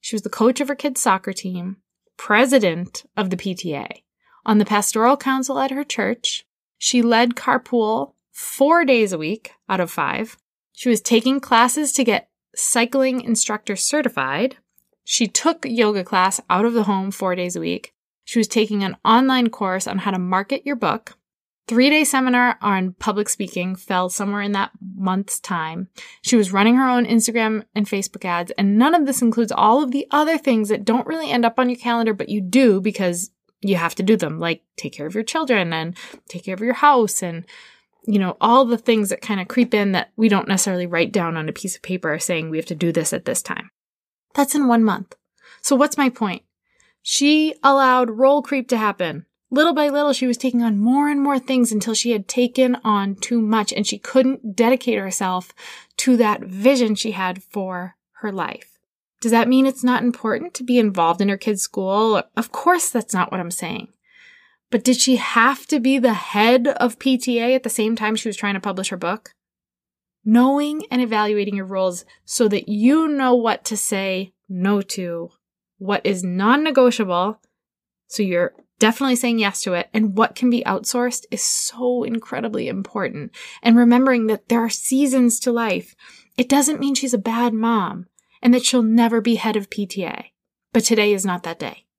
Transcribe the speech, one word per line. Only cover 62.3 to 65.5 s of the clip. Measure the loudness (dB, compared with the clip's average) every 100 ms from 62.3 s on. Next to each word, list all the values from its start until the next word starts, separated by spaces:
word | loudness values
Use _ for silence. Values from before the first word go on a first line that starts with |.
| -6
Of | -6
course, | -2 2 2 0
that's | -4 -4
not | -4 -2
what | -4
I'm | -8
saying. | -8 -8 -10 -12 _ _ _ -20 _ _ _ _
But | -2
did | 2 2
she | 4 2
have | 2 2 2